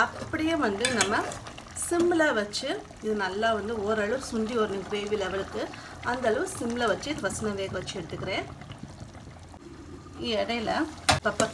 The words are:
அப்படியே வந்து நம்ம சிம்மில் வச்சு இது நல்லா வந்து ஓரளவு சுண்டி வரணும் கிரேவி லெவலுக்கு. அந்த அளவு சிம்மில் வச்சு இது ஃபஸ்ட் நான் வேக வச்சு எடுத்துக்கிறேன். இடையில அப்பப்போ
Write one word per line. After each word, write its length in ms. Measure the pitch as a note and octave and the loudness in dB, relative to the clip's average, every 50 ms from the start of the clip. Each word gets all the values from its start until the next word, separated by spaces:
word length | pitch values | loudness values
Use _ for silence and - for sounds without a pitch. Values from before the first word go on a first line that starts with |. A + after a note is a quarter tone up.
| A#3 | 8
அப்படியே 500 | A3+ - - - - - D#4 D#4 D#4+ E4 D4+ B3+ | 6 2 -6 -6 -4 0 2 2 4 4 4 4
வந்து 200 | G#3+ G3 G3+ A#3+ C4 B3 G#3+ | 2 2 4 2 2 4 4
நம்ம 240 | F#3+ G3 A3 D4+ F#4+ - - - - - - - - - - - - | 4 4 4 2 0 0 -6 -8 -10 -12 -12 -14 -14 -12 -8 -6 -2
சிம்மில் 480 | - E4+ F4 E4+ F4 F4 D#4+ D#4 D4 A#3+ G#3+ | 2 4 6 6 6 6 6 6 6 6 2
வச்சு 280 | G3+ G#3 - - B3+ C#4+ G4 G#4+ - - - - - | 0 0 -2 -4 -2 -2 -4 -4 -6 -10 -14 -6 -2
இது 120 | G#3+ G#3+ G#3 F#3+ | 0 0 2 0
நல்லா 260 | F3+ F#3 G#3 A3+ A3+ A3+ | 0 0 2 2 4 4
வந்து 160 | G#3 G3 A3 A#3 A3 G3 | 2 0 -2 -2 0 2
ஓரளவு 400 | G#3 A3 G#3+ G3+ G#3 B3 C4+ - - | 2 2 2 2 2 0 -2 -2 -2
சுண்டி 260 | A#3+ A3 A3 G#3+ B3 A3+ | 0 0 0 2 2 2
வரணும் 260 | G#3+ G3+ G3 G3 F3 - | 2 2 0 -4 -4 -2
கிரேவி 280 | G#3 G3+ G3+ G#3 G#3+ G3 F#3+ | -2 -2 0 0 0 0 0
லெவலுக்கு. 400 | F#3 F#3+ G3 F#3 - - G#3+ D4 - - - - - - - - A#3+ | 0 0 -2 -2 -2 -4 -4 -4 -4 -6 -12 -12 -12 -12 -6 -2 -2
அந்த 140 | B3 B3+ B3 A3 | -2 2 2 2
அளவு 140 | G#3+ D4 F#4 F#4+ - - | 2 2 0 -2 -2 -4
சிம்மில் 300 | C4 A#3 A#3+ A#3+ A#3+ G#3+ | -2 -2 0 2 4 2
வச்சு 180 | F#3 F3+ - C#4 D4+ | 2 2 0 -4 -4
இது 100 | - - | -2 -2
ஃபஸ்ட் 220 | - - - A3 | -2 -2 0 -2
நான் 120 | G#3+ G3+ G3 | -2 -2 -2
வேக 120 | F#3+ F#3+ F3+ F#3 | -4 -4 -4 -4
வச்சு 180 | - - - G3 | -6 -4 -6 -6
எடுத்துக்கிறேன். 460 | E3+ - F#3 D#3+ - F#3 G3+ D#4+ F#4+ - - - - - - - - - - - - - - - - - - - - - - - - - - - - - - - - - - E4 E4+ A#3+ A3 | -6 -6 -6 -6 -4 -2 -2 -2 -4 -6 -10 -14 -12 -14 -12 -12 -12 -14 -12 -14 -14 -14 -14 -14 -14 -14 -16 -16 -16 -16 -16 -16 -16 -16 -16 -14 -14 -14 -14 -14 -14 -14 -10 -6 -4 0 0
இடையில 380 | G3 G3+ A3+ A#3 A#3+ A3 - - B3 D#4+ D#4 - - - - - | 0 2 0 0 0 0 0 2 0 0 0 -4 -4 2 4 4
அப்பப்போ 300 | - - G#3+ - - A3 A3 | 4 4 0 4 4 2 2